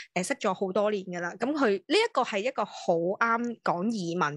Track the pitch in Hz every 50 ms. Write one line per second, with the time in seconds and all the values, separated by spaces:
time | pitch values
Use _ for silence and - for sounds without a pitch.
0 | - - - 180 185 - 277 - - 202 185 - 208 185 - 214 202 214 214 196
1 | 185 185 175 175 175 175 196 185 233 262 311 294 277 214 196 190 - - 302 415
2 | 453 466 - 277 240 - 226 196 208 262 - 247 208 - - - - - 175 165
3 | 170 180 202 - 233 233 233 233 240 240 226 - - 185 165 175 185 233 233 208
4 | 175 165 170 180 160 143 147